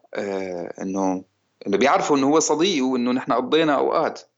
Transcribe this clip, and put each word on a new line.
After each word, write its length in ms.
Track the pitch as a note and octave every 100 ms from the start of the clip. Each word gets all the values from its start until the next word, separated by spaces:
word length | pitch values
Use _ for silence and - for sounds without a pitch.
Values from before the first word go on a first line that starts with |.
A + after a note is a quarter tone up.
| _
آه، 600 | - G2+ F#2+ F#2+ F2 - -
إنه، 420 | G2 F#2+ F#2+ F#2 - _ _ _ -
إنه 100 | G2
بيعرفوا 400 | C3 F#3 - C#3+
إنه 100 | C3+
هو 120 | D#3
صديقي 420 | D3 D3+ F#3+ D#3
وإنه 300 | C3 B2+ B2
نحن 220 | B2+ -
قضينا 420 | B2 B2 D3+ D#3+ C3+
أوقات 460 | C3+ E3 C3 - -